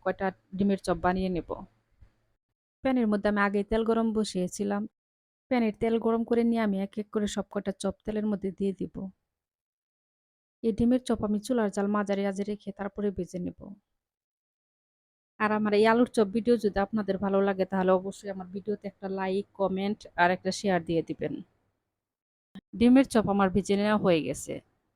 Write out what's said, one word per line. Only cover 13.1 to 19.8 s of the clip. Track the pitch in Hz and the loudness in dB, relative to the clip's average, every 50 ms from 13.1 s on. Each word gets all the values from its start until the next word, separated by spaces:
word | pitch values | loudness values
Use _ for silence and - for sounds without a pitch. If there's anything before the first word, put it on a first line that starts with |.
ভেজে | 185 185 175 170 - 180 | -4 -4 -8 -8 -6 -8
নেব। | 175 180 170 _ - 196 196 _ _ _ _ _ _ _ _ _ _ _ _ _ _ _ _ _ _ _ _ _ _ _ _ _ _ _ _ _ _ _ _ - | -8 -8 -10 _ -18 -18 -18 _ _ _ _ _ _ _ _ _ _ _ _ _ _ _ _ _ _ _ _ _ _ _ _ _ _ _ _ _ _ _ _ -4
আর | 214 208 | -2 0
আমার | 214 214 214 208 208 | 0 0 0 2 4
এই | 208 214 226 | 6 6 6
আলুর | 226 240 247 233 - | 6 6 4 2 4
চপ | 240 214 196 190 | 2 2 2 2
ভিডিও | 233 208 240 240 226 | -2 2 2 2 2
যদি | 226 202 - 196 | 2 0 0 0
আপনাদের | 196 - - 214 202 190 196 196 | -2 0 -2 -4 -2 -2 -2 -2
ভালো | 202 196 196 196 | 0 0 2 2
লাগে | 196 202 196 190 185 | 2 2 2 0 -2
তাহলে | - 196 190 185 185 | -2 0 0 4 4
অবশ্যই | 185 180 185 196 196 - - 202 | 4 4 2 -2 -10 -10 -12 -12
আমার | 190 190 185 180 | -10 -10 -12 -12
ভিডিওতে | 185 202 185 214 202 - - 196 | -12 -12 -6 -6 -6 -6 -6 -12
একটা | - _ 202 190 | -14 _ -10 -8
লাইক, | 190 190 190 190 190 202 202 _ _ | -6 -4 -4 -2 -2 -4 -4 _ _
কমেন্ট | - 196 180 185 190 | -2 -2 0 0 0